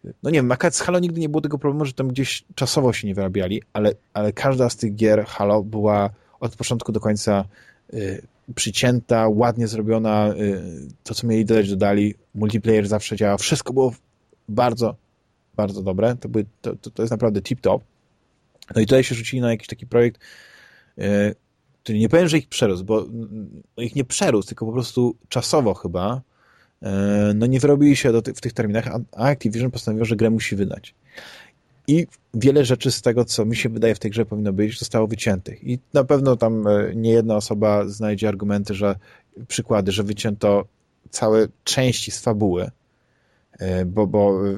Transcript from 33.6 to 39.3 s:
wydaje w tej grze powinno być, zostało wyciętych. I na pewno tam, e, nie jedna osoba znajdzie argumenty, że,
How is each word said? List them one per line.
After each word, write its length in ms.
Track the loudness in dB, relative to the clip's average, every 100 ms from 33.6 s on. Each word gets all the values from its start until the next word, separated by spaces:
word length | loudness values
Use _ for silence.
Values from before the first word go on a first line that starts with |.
| -4
wydaje 260 | 0 0 0
w 40 |
tej 120 | -2
grze 140 | -2 -2
powinno 280 | -2 -2
być, 260 | 0 -2 -4
zostało 280 | -4 0 0
wyciętych. 560 | -2 -2 -2 -6 -12
I 160 | -8 -8 _
na 100 | 0
pewno 320 | 2 2 4 2
tam, 320 | 2 2 2
e, 280 | 2 0 0
nie 160 | 4
jedna 240 | 4 4 0
osoba 500 | -2 0 2 2 0
znajdzie 420 | -4 -4 -2 -2
argumenty, 440 | -2 -2 -2 -2
że, 220 | -2 -2 -2 -8 _ _